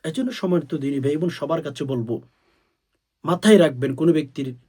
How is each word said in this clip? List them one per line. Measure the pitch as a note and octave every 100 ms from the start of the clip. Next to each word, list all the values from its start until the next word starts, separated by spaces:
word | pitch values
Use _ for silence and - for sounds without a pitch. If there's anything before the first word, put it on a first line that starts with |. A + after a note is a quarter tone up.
এজন্য | D#3+ C4 B3+
সম্মানিত | - F#3+ F3 C#3
দিনী | D#3 C3+ C#3
ভাই | C3+ D3+
বোন, | F3
সবার | - C#3+ E3
কাছে | D#3 C3+
বলবো, | D#3 C3 A2+ A#2 - _ _ _ _ _ _ _ _ _
মাথায় | D3+ - G#3+ G#3
রাখবেন, | D#3+ B2 C3+
কোনো | C3+ D#3+
ব্যক্তির | D#3 C#3+ - C3 B2